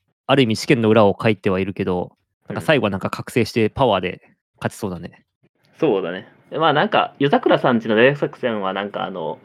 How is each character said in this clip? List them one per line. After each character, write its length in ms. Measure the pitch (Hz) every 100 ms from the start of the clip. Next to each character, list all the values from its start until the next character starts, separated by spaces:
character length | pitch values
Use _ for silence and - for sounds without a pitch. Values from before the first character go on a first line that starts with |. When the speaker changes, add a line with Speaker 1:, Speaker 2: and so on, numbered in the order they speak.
| _ _ -
Speaker 1:
あ 80 | 139
る 80 |
意 40 | 117
味 80 | 110
試 120 | -
験 140 | 131
の 80 | 110
裏 160 | 110 101
を 120 | -
書 80 | 113
い 80 | 104
て 120 | 104
は 100 | 95
い 60 | 95
る 80 |
け 120 | 95 95
ど、 280 | 90 - _ _ _ -
な 60 |
ん 20 | 107
か 60 |
最 180 | - 147
後 60 | 107
は 40 |
な 80 | 90
ん 20 |
か 100 | -
覚 220 | - -
醒 140 | 123 107
し 60 |
て 180 | 117 107
パ 160 | - 131
ワ 140 | 95
ー 20 |
で 200 | 90 - - _ _ _
勝 160 | 117
ち 20 | -
そ 120 | 101
う 40 |
だ 80 | 85
ね。 260 | 87 - _ _ _ _ _
Speaker 2:
う 20 | -
ん。 40 |
そ 200 | 156 98
う 20 |
だ 100 | 87
ね。 160 | 92 113 _ _
ま 160 | - 160
あ、 60 |
な 120 | 147 156
ん 40 |
か、 260 | 127 - -
夜 120 | 139
桜 260 | 254 359 160
さ 160 | 147
ん 60 | 117
ち 80 | 113
の 80 | 110
大 200 | 127 143
作 220 | 151 -
戦 240 | 127 110
は 120 | 95
な 100 | 98 101
ん 60 |
か 120 | 95
あ 80 | 92
の、 280 | 92 78 -